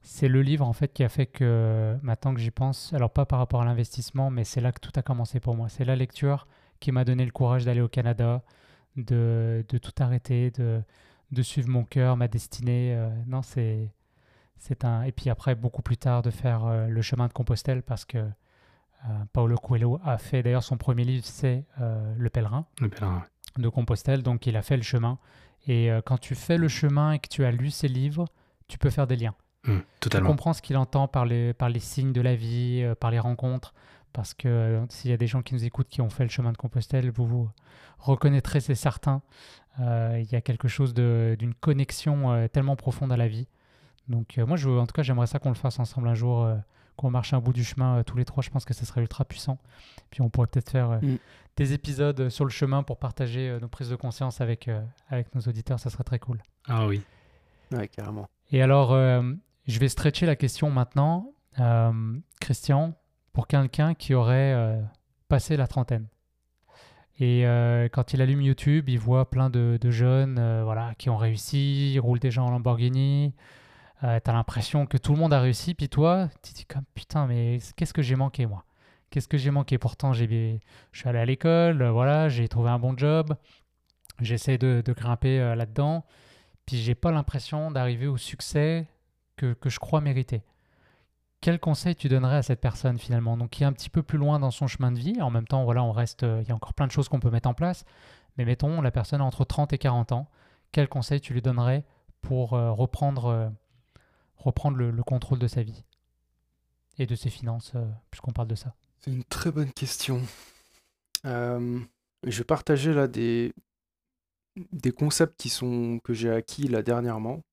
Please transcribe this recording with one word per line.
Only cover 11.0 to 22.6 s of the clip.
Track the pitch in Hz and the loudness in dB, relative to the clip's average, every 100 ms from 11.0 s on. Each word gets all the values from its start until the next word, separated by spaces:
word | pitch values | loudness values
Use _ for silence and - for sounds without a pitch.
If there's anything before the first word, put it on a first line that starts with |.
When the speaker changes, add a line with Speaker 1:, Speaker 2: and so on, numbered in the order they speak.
| _ _ _ | _ _ _
Speaker 1:
de | 131 | -2
suivre | 123 - 123 | -2 -2 0
mon | 123 | 0
cœur, | 113 131 127 127 | 0 2 2 2
ma | 120 | 0
destinée. | 110 - - 123 123 123 | -2 -6 -6 -2 0 0
Euh, | 117 113 113 117 | 0 -2 -4 -4
non, | 131 | -6
c'est, | 127 131 113 110 110 _ _ _ _ _ _ - | -4 -2 -2 -2 -4 _ _ _ _ _ _ -20
c'est | - 127 | -8 -4
un, | 120 117 | 0 0
et | 131 | -2
puis | - 131 | -4 -4
après, | 117 - | -2 -2
beaucoup | 120 120 - | 0 -2 -4
plus | - 120 | -4 -2
tard, | 127 123 | 2 0
de | 120 | 0
faire, | 110 127 117 | -2 -2 0
euh, | 113 113 113 | 0 0 0
le | 113 | 0
chemin | 110 123 123 | 0 0 0
de | |
Compostelle | - 120 117 - 127 | -2 -2 0 0 -4
parce | - 117 | -4 -8
que, | - 120 | -6 -6
euh, | 107 104 _ _ _ _ _ _ 123 107 104 | -6 -8 _ _ _ _ _ _ -8 -6 -4
Paulo | - 117 120 | 0 2 2
Coelho | - 123 120 143 | 0 2 2 0
a | 175 113 | -2 -4
fait, | - 131 | -2 0
d'ailleurs, | 120 123 | 2 0
son | 117 127 | 0 -2
premier | - 120 | 0 0
livre, | 120 127 | 0 -2
c'est, | 110 - 135 127 143 - | -6 -4 -2 -2 -6 -6
euh, | 117 110 107 113 | -4 -2 -4 -2
Le | 120 | -2
Pèlerin | - 107 120 | 0 -2 -2